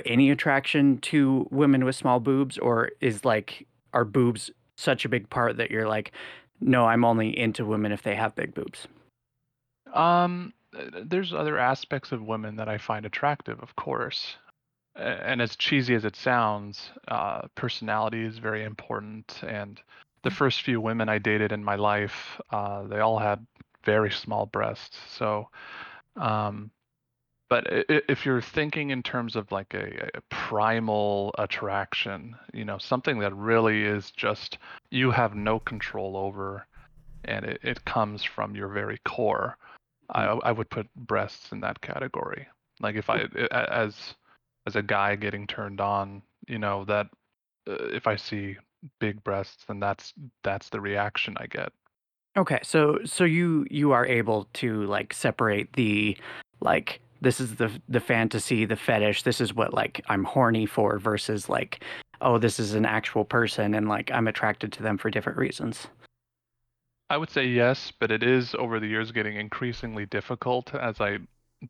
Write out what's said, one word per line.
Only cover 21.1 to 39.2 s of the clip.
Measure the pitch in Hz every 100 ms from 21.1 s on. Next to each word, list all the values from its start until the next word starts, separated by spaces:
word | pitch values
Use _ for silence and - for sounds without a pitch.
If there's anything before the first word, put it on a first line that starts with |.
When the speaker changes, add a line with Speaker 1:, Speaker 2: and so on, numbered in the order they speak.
| 107
Speaker 2:
dated | 104 107 107
in | 107
my | 104 101
life, | 104 104 101 - - - -
uh, | 107 101 101
they | 101 104
all | 110 110
had | 107 101 117 - - _
very | - 107 104
small | - - 107 104
breasts. | 104 110 113 - - -
So, | - 110 107 - - - - - - _ -
um, | 127 107 104 104 110 - _ _ _ _ _ _ -
but | 120 -
i-, | 95 -
i-, | 151 -
if | 135 139
you're | 127
thinking | - - 151 160 143
in | 131
terms | - 127 117 110
of, | 101
like, | 98 98
a, | 98 98 - - -
a | -
primal | - - 107 110 113 110 104 104 101 101 -
attraction, | 104 - 104 98 95 - - 98 117 117 -
you | 117 104
know, | 98
something | - 127 160 120
that | 101 98
really | 107 113 113 107
is | 104 104 -
just | - 104 107 - - - - -
you | 131 131
have | 120 113 104
no | 107 113
control | - 107 - 104 98 95
over, | 98 98 98 98 - - - - - - -
and | 107 104
it, | -
it | 123 123 -
comes | 120 107 104
from | - - 104 101
your | 98
very | 101 104 113 -
core, | -